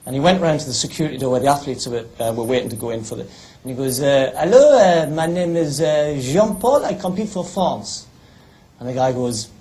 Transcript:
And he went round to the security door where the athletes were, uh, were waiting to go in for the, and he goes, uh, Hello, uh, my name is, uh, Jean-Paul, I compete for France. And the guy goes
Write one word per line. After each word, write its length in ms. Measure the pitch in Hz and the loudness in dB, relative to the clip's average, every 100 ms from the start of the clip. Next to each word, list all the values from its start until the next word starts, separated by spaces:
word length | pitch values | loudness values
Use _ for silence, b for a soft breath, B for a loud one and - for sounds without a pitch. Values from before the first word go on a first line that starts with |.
| - | -6
And 100 | 135 | 0
he 40 | |
went 220 | 160 185 | 2 2
round 180 | 170 151 | 2 0
to 60 | - | -2
the 80 | |
security 440 | 117 135 - 156 131 | -6 -6 -4 -6 -2
door 140 | 135 | 0
where 80 | 127 | 0
the 80 | 131 | 2
athletes 400 | 143 143 117 - | 0 -2 -8 -6
were, 180 | 120 113 - | -8 -8 -6
uh, 140 | 113 113 | -4 -4
were 80 | |
waiting 260 | 117 127 123 | -2 -2 -2
to 60 | 120 | -8
go 140 | 120 | -8
in 140 | 113 | -8
for 120 | 113 120 | -8 -10
the, 60 | |
and 500 | - - - - 127 | -12 -16 -20 -18 -12
he 20 | |
goes, 280 | 127 135 127 | -6 -4 -2
uh, 320 | 143 139 135 - | 2 2 2 0
Hello, 400 | 160 240 294 269 | 4 8 8 8
uh, 320 | 190 170 156 | 6 4 2
my 160 | 156 165 | -2 -2
name 300 | 175 175 170 | -2 -2 0
is, 240 | 156 135 | -2 0
uh, 380 | 156 151 147 143 | 0 2 0 -2
Jean-Paul, 640 | 127 151 220 190 240 277 | -2 2 2 0 2 2
I 120 | - 180 | 0 -6
compete 340 | 185 185 214 | -6 -4 -6
for 160 | 185 175 | -6 -8
France. 600 | - 175 123 107 - - b b b b b b _ | -2 -2 -2 -8 -14 -16 b b b b b b _
And 100 | 123 | -8
the 40 | |
guy 200 | 127 131 | -2 0
goes 360 | 127 123 113 107 - | 0 -2 -4 -10 -16